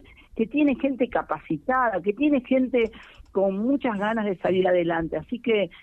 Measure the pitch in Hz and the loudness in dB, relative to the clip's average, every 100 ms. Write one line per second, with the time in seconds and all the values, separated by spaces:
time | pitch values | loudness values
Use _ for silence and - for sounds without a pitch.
0 | - - - - 220 285 294 247 277 262 | -14 -20 -18 -6 -2 2 2 2 -2 0
1 | 247 165 - - - 156 - 254 247 190 | -2 -2 -4 -6 -4 -6 0 0 2 0
2 | 190 202 294 285 247 262 254 240 226 - | -4 0 2 0 2 0 2 0 0 -4
3 | - - - 196 196 190 233 277 262 202 | -20 -20 -8 0 0 0 0 0 0 -2
4 | 208 226 208 180 - 185 185 180 170 165 | -2 -2 -2 -2 0 2 4 2 2 0
5 | 165 156 156 233 233 214 175 - | -2 -6 -6 -8 0 0 0 -6